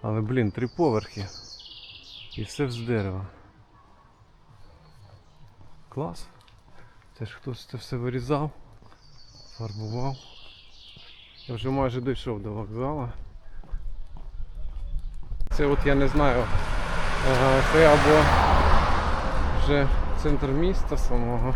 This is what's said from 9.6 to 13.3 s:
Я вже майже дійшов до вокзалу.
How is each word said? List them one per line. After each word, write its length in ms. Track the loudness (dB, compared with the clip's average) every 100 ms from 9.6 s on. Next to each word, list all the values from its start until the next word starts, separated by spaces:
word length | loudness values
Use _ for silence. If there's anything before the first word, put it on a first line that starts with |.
| -12 -10 -10 -6 -6 -8 -14 -20 -20 -20 -20 -20 -20 -20 -20 -20 -20 -20 -12
Я 80 |
вже 140 | -8 -4
майже 300 | -2 -2 -2
дійшов 420 | -4 -6 -6 -8
до 100 | -8
вокзалу. 560 | -8 -8 -8 -6 -6 -8 -10 -14